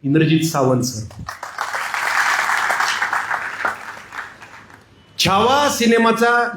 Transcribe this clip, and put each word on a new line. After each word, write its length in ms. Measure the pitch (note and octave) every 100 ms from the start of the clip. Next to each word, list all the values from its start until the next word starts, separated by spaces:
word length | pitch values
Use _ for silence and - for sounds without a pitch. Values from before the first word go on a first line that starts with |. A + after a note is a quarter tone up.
इंद्रजित 360 | C#3 D#3 D3+ D#3+
सावंत 420 | D#3+ C#3+ C3 B2
सर. 400 | - G#2+ A2 - D#2 - - - - - - - - - - - - - - - - - - - - - - - - - - - - - - - - - - - - - - -
छावा 520 | E3+ G3 A#3 C#4 C#4+
सिनेमाचा 800 | - A3+ A3+ A3+ A3+ A#3 A#3+ A#3